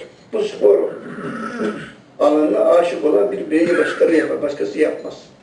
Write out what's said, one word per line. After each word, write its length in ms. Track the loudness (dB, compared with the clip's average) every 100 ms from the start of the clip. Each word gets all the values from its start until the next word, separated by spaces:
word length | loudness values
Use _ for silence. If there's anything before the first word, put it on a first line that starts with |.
| -14 -20 -8
bu 100 | -4
spor 360 | -4 2 4 4 2 -6 -12 -12 -10 -8 -8 -6 -6 -6 -12 -20 -12 0
alanına 460 | 2 4 2 2 4
aşık 400 | 4 2 0 0
olan 260 | 2 0
bir 200 | -2 -2
belediye 260 | 0 2 2
başkanı 380 | 0 2 2 2
yapar, 260 | 0 -2
başkası 380 | -4 -4 -4 0
yapmaz. 440 | -2 -2 -10 -14 -20 -20